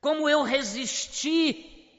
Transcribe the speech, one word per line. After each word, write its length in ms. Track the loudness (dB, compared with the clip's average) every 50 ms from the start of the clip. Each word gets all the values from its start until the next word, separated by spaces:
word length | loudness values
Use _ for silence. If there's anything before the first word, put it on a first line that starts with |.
como 260 | 0 0 0 0 2 4
eu 160 | 4 4 4
resisti 1500 | 2 0 -2 -2 -4 -8 -8 -8 -6 -6 -6 -8 -6 -8 -6 -2 0 2 2 2 2 0 -4 -8 -20 -20 -20 -20 _ _